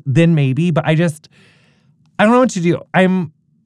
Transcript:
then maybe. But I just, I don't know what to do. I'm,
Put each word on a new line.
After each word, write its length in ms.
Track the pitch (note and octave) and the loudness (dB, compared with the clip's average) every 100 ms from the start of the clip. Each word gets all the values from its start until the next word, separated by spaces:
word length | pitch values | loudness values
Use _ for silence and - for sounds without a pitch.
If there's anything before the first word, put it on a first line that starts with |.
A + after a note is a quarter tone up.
| C#3+ | -2
then 280 | B2+ E3+ | 0 2
maybe. 380 | D#3+ C3 C3 F3 | 2 0 -2 -2
But 140 | D#3 - | -2 -2
I 100 | D#3+ | 0
just, 320 | F3 - - _ _ _ _ _ _ _ _ - | -2 -4 -16 _ _ _ _ _ _ _ _ -2
I 60 | |
don't 80 | G#3 | 2
know 80 | B3 | 2
what 120 | B3+ | 2
to 100 | F#3+ | 0
do. 180 | E3+ D3 - | -2 -2 -4
I'm, 400 | F#3 F#3 F#3 D#3 - _ _ | 0 0 0 -4 -12 _ _